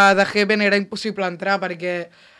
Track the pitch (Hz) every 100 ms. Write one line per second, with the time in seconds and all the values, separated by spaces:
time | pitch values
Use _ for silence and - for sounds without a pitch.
0 | 196 190 190 208 202 214 202 202 196 208
1 | 220 196 180 175 190 196 180 170 180 175
2 | 170 _ -